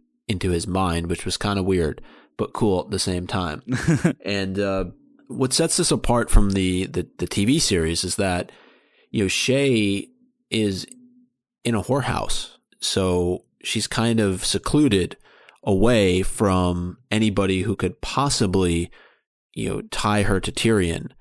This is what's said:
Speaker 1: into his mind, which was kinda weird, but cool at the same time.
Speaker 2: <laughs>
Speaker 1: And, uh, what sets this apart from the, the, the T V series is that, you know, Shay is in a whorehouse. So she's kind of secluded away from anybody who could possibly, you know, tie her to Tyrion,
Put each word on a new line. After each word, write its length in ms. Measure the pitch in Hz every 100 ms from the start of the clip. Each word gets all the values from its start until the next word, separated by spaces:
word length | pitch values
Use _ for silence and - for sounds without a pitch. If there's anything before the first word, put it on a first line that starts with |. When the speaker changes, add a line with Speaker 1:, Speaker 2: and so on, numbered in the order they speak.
| _ _ -
Speaker 1:
into 240 | 95 95
his 160 | 85 92
mind, 420 | 92 95 85 85
which 160 | 85 92
was 100 | -
kinda 280 | 104 101
weird, 360 | 92 92 78 - - - _ -
but 160 | 107
cool 260 | - 110 92
at 100 | -
the 80 | 98
same 260 | - 90 90
time. 380 | 98 87 76 - 123 - 156
Speaker 2:
<laughs> 280 | 160 -
Speaker 1:
And, 360 | - 101 95 95
uh, 260 | 101 95 87 - _ _ _
what 260 | - 131
sets 240 | - 165 -
this 140 | 165
apart 380 | 127 - 120 113
from 200 | - 101
the, 380 | 98 92 92 95
the, 200 | 92 82 -
the 80 | 87
T 200 | - 104
V 120 | 151
series 440 | - 90 80 82
is 140 | 90 -
that, 340 | 95 90 - - - _ _ _ _
you 120 | 113
know, 40 | 95
Shay 800 | - - 131 139 113 104 98 - _ _ _ _
is 360 | 110 107 92 - - - _ _ _ _ _
in 100 | 117
a 80 | 110
whorehouse. 760 | 95 135 120 107 104 - - - _ _
So 640 | - - 95 90 87 90 - _
she's 240 | - 110 -
kind 320 | - 117 113
of 240 | 104 92
secluded 720 | - 98 - 147 147 98 85 - _ _ - _
away 580 | - 98 113 117 98 90
from 760 | 92 - 101 92 90 87 90 - _
anybody 520 | 107 110 101 95 92
who 160 | 98 95
could 240 | 92 -
possibly, 920 | - - 139 - 104 95 90 85 85 - - _ _ _ _
you 160 | - 110
know, 120 | 101
tie 400 | - - 110 104
her 180 | 101 95
to 100 | -
Tyrion, 600 | - 110 107 85 82 - -